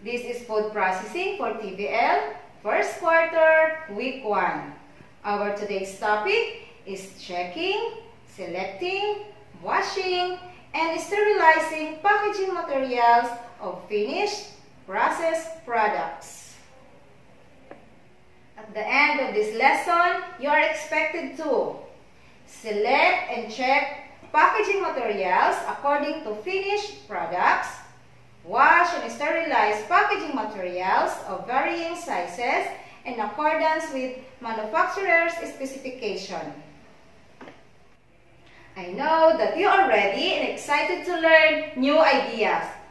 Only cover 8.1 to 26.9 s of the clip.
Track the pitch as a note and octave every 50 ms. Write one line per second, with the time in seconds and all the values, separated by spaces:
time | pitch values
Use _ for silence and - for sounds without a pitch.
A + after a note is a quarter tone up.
8.1 | - - - - - - F#3 E3 E3+ F#3 F#3+ - - - F4 F4+ F#4+ G4 G4+ G#4
9.1 | G#4 G4+ - - - - - - - - - - - F#4 G4 F#4+ - G4 F#4 F#4
10.1 | F4+ F4+ F4+ F#4 F4+ F4+ - - - - - - - D4 E4 E4 D#4+ - - -
11.1 | G4+ G#4 G#4 G#4+ G#4 F#4 E4+ D#4 D#4+ D#4+ D#4+ D#4+ D#4+ D#4 D#4 D#4 D#4 - - G4+
12.1 | G#4 G#4 G#4 G#4 G4+ G4 F#4+ F#4 F#4 E4+ D#4+ D#4 C#4+ C4+ C4 B3+ A#3+ A#3+ A#3 A#3
13.1 | A#3 A#3+ - - - - - - - - - F#3 F3+ - - - G#3 G#3 G#3 B3
14.1 | D#4 F4+ G#4 G#4 - - - - - - - - - - - - F#3+ G#3+ A#3+ B3
15.1 | - E4+ E4+ E4 E4 D#4+ - - - - - B3 - D4 G#3+ G#3 - - - -
16.1 | - - - - - - - - - - - - - - - - - - - -
17.1 | - - - - - - - - - - - - - - - - - - - -
18.1 | - - - - - - - - - - G#3+ G#3+ G3+ G#3+ G#3+ G#3+ A3 C#4 D4 D4+
19.1 | D4 C4+ C4 G#3 G3+ G#3+ G#3+ G#3+ A3 A3+ B3+ C#4+ - - - - F4 E4+ F4 F4+
20.1 | - - - - - - B3 D4 D4 D4+ D4+ D#4+ D#4 - - - D#4 D#4 D#4+ D#4
21.1 | - E4+ C#4 C4 - - D#4 D4+ B3 A3 - - - - - - - - - -
22.1 | - - - - - - - - - - - A3+ G#3 G#3 G#3+ A#3 C4+ D4 E4 F4+
23.1 | - - - - B3+ A3+ G#3+ G#3+ A3 C4 B3+ B3+ C#4 C#4+ C#4 - - - - -
24.1 | - - - - - D4+ D#4 - - A4 G#4 F#4 G4 G4 F4 D#4+ D4 C4+ A#3 A3+
25.1 | G#3 G3 F#3+ F3+ - - - - - - - - - - - C#4 D4 D4 C#4+ D4+
26.1 | D#4 - - A3+ G#3+ G#3+ - F4+ F#4+ F#4+ G4 G4 G#4 G#4 - -